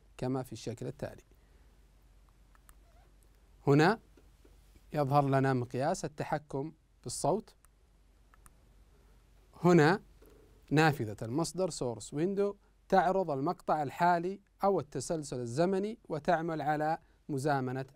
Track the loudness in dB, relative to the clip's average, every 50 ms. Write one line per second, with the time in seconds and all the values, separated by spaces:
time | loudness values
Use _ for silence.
0 | _ _ _ -6 -4 -4 -4 -4 -6 -8 -12 -12 -10 -10 -10 -10 -10 -12 -10 -10
1 | -12 -12 -12 -14 -20 _ -20 _ _ _ _ _ _ _ _ _ _ _ _ _
2 | _ _ _ _ _ _ _ _ _ _ _ _ _ -20 -20 _ _ _ _ _
3 | _ _ _ _ _ _ _ _ _ _ _ _ 2 4 6 6 6 6 4 2
4 | -4 -18 -20 -20 -20 _ _ _ -20 -20 -20 -20 _ _ -20 -20 _ -6 -2 -2
5 | 0 2 4 4 4 4 4 2 2 2 0 0 -2 -4 -4 -4 -2 -2 -2 -4
6 | -6 -10 -8 -10 -8 -6 -6 -6 -6 -8 -10 -8 -8 -10 -12 _ _ _ _ _
7 | -14 -12 -8 -2 0 0 0 0 -4 -10 -20 _ _ _ _ _ _ _ _ _
8 | _ _ _ _ _ _ _ _ -20 -20 _ _ _ _ _ _ _ _ _ _
9 | _ _ _ _ _ _ _ _ _ _ -4 2 4 6 8 8 8 6 4 2
10 | -2 -10 -20 -20 -20 -20 -20 -20 -20 -20 -20 _ _ 0 2 4 4 4 2 0
11 | -4 -8 -8 -8 -8 -6 -4 -4 -4 -4 -4 -4 -4 -4 -4 -4 -6 -6 -6 -8
12 | -10 -10 -6 -4 -4 -2 -2 -2 -4 -4 -6 _ _ _ _ _ _ 0 2 2
13 | 4 2 2 0 0 -2 -2 -2 -2 -4 -4 -4 -2 -2 -2 0 -2 -4 -2 0
14 | 2 2 2 2 -2 -6 -8 -10 _ _ _ -2 0 0 0 0 -2 -4 -8 -8
15 | -6 -4 -6 -6 -6 -8 -8 -8 -8 -4 -2 0 0 2 0 -2 -2 -4 -8 -10
16 | _ -10 -10 -4 0 0 2 2 0 -2 -4 -4 -2 -2 0 0 0 -2 -2 -4
17 | _ _ _ _ _ -6 -4 -2 0 0 0 0 0 -2 -4 -6 -8 -10 -10